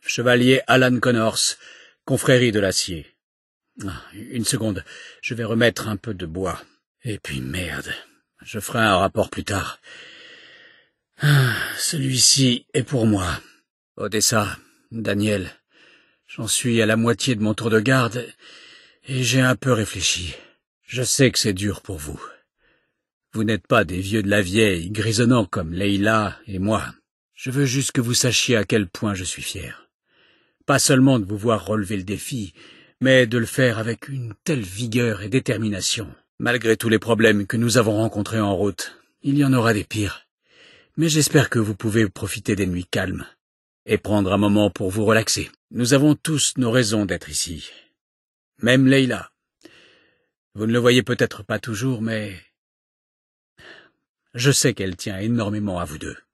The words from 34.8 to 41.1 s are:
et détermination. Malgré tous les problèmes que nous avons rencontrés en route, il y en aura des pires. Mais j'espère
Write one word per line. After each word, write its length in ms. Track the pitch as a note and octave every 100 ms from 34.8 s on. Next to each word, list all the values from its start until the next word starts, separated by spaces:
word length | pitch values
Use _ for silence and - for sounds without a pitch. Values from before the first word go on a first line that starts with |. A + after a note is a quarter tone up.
| A#2+ A#2+ A#2+ G2+
et 80 | G#2
détermination. 840 | B2+ - G#2+ A2 G2 - - G2 - _ _
Malgré 360 | - A#2+ A2+ A2
tous 140 | A#2
les 100 | A2
problèmes 480 | A2+ A2 A2 G#2+ G2
que 100 | A2+
nous 200 | A#2 A2+
avons 200 | A2 G#2
rencontrés 420 | A2 G2+ G#2 A2
en 160 | G#2 F#2+
route, 440 | G2+ G2 - - _ _
il 140 | D3 C#3+
y 80 | C#3
en 80 |
aura 200 | C3 A2+
des 100 | G#2+
pires. 440 | - G#2+ G2+ - _ _ _ _ - - _ -
Mais 100 |
j'espère 420 | D#3+